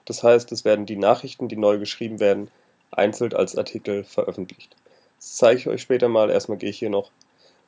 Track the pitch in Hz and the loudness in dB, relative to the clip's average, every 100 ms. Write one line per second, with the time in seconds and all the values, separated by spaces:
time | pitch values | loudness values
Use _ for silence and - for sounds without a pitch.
0 | - 117 120 120 117 113 110 107 104 104 | -12 0 4 4 2 -4 0 0 0 0
1 | 98 127 135 - 123 107 104 104 101 - | 2 2 0 -10 -8 0 2 2 -2 -8
2 | 117 110 104 98 104 _ _ _ _ - | -8 0 0 0 -2 _ _ _ _ 0
3 | 104 107 120 - - - - 113 - 101 | 0 0 -2 0 -2 -2 -6 -8 -6 -6
4 | 101 - - 90 90 - - _ _ _ | -4 -4 -4 -6 -10 -14 -20 _ _ _
5 | _ _ - - 117 123 - 123 - 123 | _ _ -16 2 4 4 0 -6 -2 0
6 | 120 113 107 98 - 101 104 101 110 101 | 2 2 2 0 -2 -6 -8 -6 -4 -4
7 | - _ _ _ _ _ | -6 _ _ _ _ _